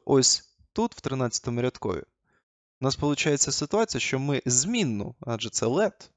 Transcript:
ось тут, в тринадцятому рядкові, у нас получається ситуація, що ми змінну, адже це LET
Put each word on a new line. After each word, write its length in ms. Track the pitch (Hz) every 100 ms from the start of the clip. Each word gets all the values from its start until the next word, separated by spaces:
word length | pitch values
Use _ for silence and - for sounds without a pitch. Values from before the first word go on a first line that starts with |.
| -
ось 520 | 139 131 - - _ _
тут, 220 | - 233 -
в 60 |
тринадцятому 600 | 135 131 120 - 127 120
рядкові, 420 | 123 - 104 87 - _ _ _ _ _ _ -
у 40 | 131
нас 100 | -
получається 560 | 147 143 156 147 147
ситуація, 500 | - 147 208 226 131
що 180 | - 131
ми 220 | 143 131 -
змінну, 720 | 123 175 240 151 104 101 -
адже 300 | - 113 117
це 160 | - 117
LET 440 | 151 214 - -